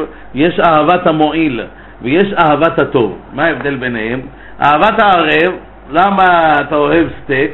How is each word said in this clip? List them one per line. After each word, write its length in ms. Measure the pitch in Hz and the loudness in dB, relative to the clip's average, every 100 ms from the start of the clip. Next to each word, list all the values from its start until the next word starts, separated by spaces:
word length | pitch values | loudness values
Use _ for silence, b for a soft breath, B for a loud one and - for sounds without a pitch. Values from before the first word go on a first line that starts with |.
| 156 B B | -6 B B
יש 260 | 127 165 175 | -2 0 2
אהבת 460 | 170 156 151 180 180 | 2 2 2 2 2
המועיל, 540 | 156 151 156 156 117 92 - B B | 0 0 0 -2 -4 -8 -14 B B
ויש 300 | 113 160 196 175 | -2 0 0 2
אהבת 400 | 160 143 165 156 | 2 2 0 0
הטוב. 400 | 143 135 107 90 - | 0 0 -2 -4 -12
מה 120 | 123 | -4
ההבדל 300 | 165 135 143 | -4 -2 -6
ביניהם? 460 | 135 123 117 110 127 131 - B B | -6 -6 -6 -6 -6 -10 -16 B B
אהבת 400 | 139 151 208 214 | 0 2 2 2
הערב, 520 | 208 180 156 151 180 180 - - - | 2 2 2 2 0 -2 -12 -20 -6
למה 640 | 151 196 190 185 170 160 147 | 0 2 4 4 4 4 2
אתה 160 | 139 151 | 0 0
אוהב 300 | 143 165 147 - | 2 2 0 -4
סטייק? 260 | - 131 143 | -4 -2 -2